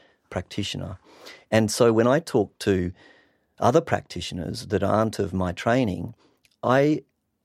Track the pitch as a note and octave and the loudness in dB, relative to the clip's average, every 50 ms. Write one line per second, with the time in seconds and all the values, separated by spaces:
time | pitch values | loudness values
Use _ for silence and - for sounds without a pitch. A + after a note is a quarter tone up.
0 | _ _ _ _ _ - - F#2 - - - - G2+ - - F#2+ F#2 F#2 G2 - | _ _ _ _ _ -10 -8 -8 -8 -8 -8 -8 -8 -6 -8 -10 -10 -10 -12 -14
1 | _ _ - - - - - - _ - G#2+ A2 A2+ G#2 - - B2 A#2 A2+ A2 | _ _ -20 -20 -20 -20 -20 -20 _ 0 2 2 2 2 2 4 4 4 6 4
2 | A2+ B2 C3+ D#3+ F3 - - A#2+ G2 - _ - - G#2+ G2 F#2 F2+ F2 - _ | 4 4 2 2 0 0 0 0 0 0 _ -6 0 0 2 2 0 -2 -6 _
3 | - - _ _ _ _ _ _ _ _ _ - - A2+ B2+ E3 E3 - - - | -20 -20 _ _ _ _ _ _ _ _ _ 0 2 4 4 4 2 2 -2 -2
4 | - - - F2 F2 - - F2+ E2+ - - A2 - - G#2 F#2 G2 G2 G2+ G#2+ | -2 -6 -12 -10 -10 -8 -8 -8 -6 -6 -8 -8 -8 -4 -2 0 0 2 2 2
5 | A2+ A2 - - G2+ F#2 F#2+ F#2 F#2 F2+ F2+ - - A#2 A#2 C3 B2+ G2+ F2+ F#2 | 0 0 -2 -4 -4 -4 -2 -2 -2 -2 -4 -4 -2 0 0 2 0 -2 -2 -6
6 | F2 A2 - _ _ _ _ _ _ _ _ - - A2+ B2 C#3 C#3+ D3+ D#3 - | -8 -12 -12 _ _ _ _ _ _ _ _ -6 -2 2 2 4 4 2 0 -2
7 | - _ _ _ _ _ _ _ | -4 _ _ _ _ _ _ _